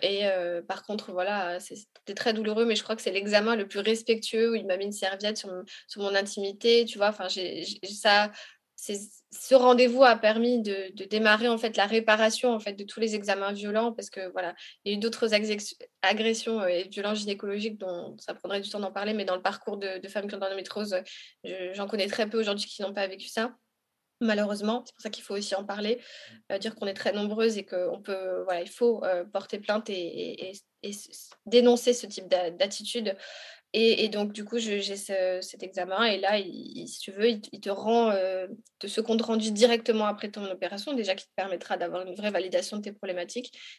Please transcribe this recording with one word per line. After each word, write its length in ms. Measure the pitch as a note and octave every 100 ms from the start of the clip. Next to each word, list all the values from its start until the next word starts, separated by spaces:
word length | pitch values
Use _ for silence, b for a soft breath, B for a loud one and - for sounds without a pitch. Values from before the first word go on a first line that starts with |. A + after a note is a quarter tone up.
et, 260 | F#3+ G3+ G3+
euh, 340 | F#3 F3 F3
par 220 | E3+ F#3+
contre, 300 | - G#3 -
voilà, 480 | F3+ F#3+ G#3 F3 F3+
c'est, 140 | - G#3
c'était 400 | - _ - G3+
très 180 | A#3+
douloureux, 320 | A3 G#3+ G#3+ A#3
mais 100 | G#3
je 80 |
crois 140 | - A3
que 40 |
c'est 100 | -
l'examen 440 | F#3 G#3 G#3 A3 A3+
le 100 | G3
plus 140 | G3+
respectueux 720 | G#3 A3+ A#3 A3 - A3 A#3
où 40 | A3
il 100 | G3
m'a 100 | F#3
mis 80 |
une 80 | G3+
serviette 460 | G3+ F#3+ G3 G#3 G#3+
sur 100 | G3+
mon, 160 | F#3 F#3+ B -
sur 140 | G#3
mon 120 | G3+ G3
intimité, 680 | G3+ G#3 G3 G3+ A#3 A#3
tu 140 | A#3 G#3
vois. 100 | G3+
Enfin, 220 | G#3 F#3
j'ai, 340 | F#3+ F3 D#3+
j'ai, 300 | F#3 - F#3
ça, 360 | G#3 G#3+ G3+ G#3 B B B _ -
c'est, 240 | - G3+ G#3+ - _
ce 240 | - - B3+
rendez-vous 480 | B3 B3 B3 B3
a 120 | B3+ A3
permis 460 | G#3+ A3 A#3+ B3
de, 300 | G#3 G3 F#3+
de 120 | G#3 F#3
démarrer 420 | G#3+ A3 G#3+ A#3+
en 100 | A3+
fait 180 | A#3 G#3+
la 120 | G3+
réparation 640 | A3+ A3 G#3+ A3 A3+ B3
en 60 | A3+
fait 140 | G#3
de 100 | G3+
tous 160 | G3+ A3
les 160 | A3 G#3
examens 360 | G3+ G3 G3
violents 420 | G3+ G#3 G#3+ A#3
parce 180 | A3 G3+
que 180 | G3 F#3
voilà, 220 | F#3 F3 F3+ B -
il 80 | G3+
y 20 |
a 40 | G#3
eu 20 |
d'autres 340 | A3+ A3+ A3+
agressi-, 440 | G#3 G#3+ G3+ G#3 - - _
agressions, 560 | F#3+ G#3+ A3 A3+ A3+ A3
euh, 80 | F#3
et 160 | F3
violences 360 | F#3+ G3+ G3+ G#3+
gynécologiques 600 | G#3 G3 G#3 G3+ A3 G#3+
dont 360 | F#3 F3 F#3+ A3
ça 160 | - F3
prendrait 260 | F#3 G3+
du 80 | G3
temps 120 | G#3
d'en 100 | G3
parler, 220 | G3 G3+
mais 120 | G#3+ F#3
dans 100 | F#3
le 60 |
parcours 360 | G3 G3 - G3+
de, 220 | G3 F#3
de 80 | F#3+
femmes 200 | G#3 G3+
qui 80 | G3+
ont 20 |
de 60 |
l'endométriose, 540 | G3 G3 F#3 G#3 G#3 F#3 B B B _
je, 300 | F3+ F#3 F3+
j'en 140 | G3 G3+
connais 200 | G#3+ G3+
très 200 | G#3+ G#3+
peu 120 | A3+
aujourd'hui 260 | G#3 G3+ -
qui 160 | -
n'ont 100 | G3
pas 140 | G3+ G3
vécu 200 | F#3+ -
ça. 260 | A3+ A#3+ - _ _ _ _ _ -
Malheureusement, 640 | A3+ G3+ G#3 G#3 G#3 B3 -
c'est 80 |
pour 80 | -
ça 80 | A3
qu'il 140 | -
faut 120 | - G3+
aussi 200 | G3+ G3
en 80 | G3+
parler, 340 | G3+ G#3 B3+ B B B B -
euh, 80 | G3
dire 160 | A3 -
qu'on 100 | G3+
est 80 |
très 200 | F#3+ G#3
nombreuses 440 | G#3 G#3 G#3+ A3+ G#3
et 80 | G3
qu'on 360 | F3+ F3 G3+
peut, 420 | G#3 F#3+ F#3 F3+
voilà, 180 | F#3 F3
il 80 | F#3+
faut, 340 | - A#3+ A3
euh, 200 | F#3+ F3+
porter 360 | F3+ G3 G3 G#3
plainte 300 | G#3 G#3+ A3
et, 40 |
et, 560 | F#3+ E3+ - F3 - F#3+
et, 40 | G3+ - _
et 60 | G3+
s-, 180 | G3+ -
s-, 200 | - - - G3+
dénoncer 480 | A#3+ A#3+ A#3+ B3
ce 120 | A#3+ G3+
type 220 | - F3+
d'a-, 240 | F3+ E3+
d'attitude. 640 | F3 G3+ - G#3 A#3+ G#3 G3 B B B B _ A#3
Et, 280 | A3+ G#3
et 40 | G#3+
donc, 260 | G#3 G#3
du 120 | G#3 G#3
coup, 140 | A#3
je, 180 | A3 G3+
j'ai 200 | G3 G3+
ce, 420 | G3+ F#3+ F#3 F#3
cet 220 | F#3 -
examen 400 | F#3 F#3+ F3+ F#3+
et 160 | A#3 G3
là, 180 | F#3+ G#3
il, 80 | F3+ - - -
il, 100 | -
si 120 | -
tu 120 | -
veux, 160 | G3 A#3
il, 140 | G#3+ -
il 80 | G3+
te 120 | G3+
rend, 400 | G3 G#3 A#3 A3+
euh, 340 | G3 F#3 F#3 F#3 A#3 - -
de 60 | G3+
ce 140 | G#3+
compte 220 | A3 A3+
rendu 280 | A3+ A3 A3
directement 540 | G#3 A#3 A#3 A#3 A3 G#3
après 240 | G#3 G#3
ton 160 | G#3 G3
opération, 480 | F#3 F3 G3+ D4+
déjà 220 | C4 G3 G3
qui 100 | -
te 60 | -
permettra 400 | F#3+ F3 - F3+
d'avoir 300 | E3+ F3 F#3
une 80 |
vraie 160 | G3 G#3
validation 480 | F#3+ F#3 F3+ - G#3
de 60 |
tes 80 | G#3
problématiques, 600 | G3+ F#3+ F3+ F3 A#3+ - B B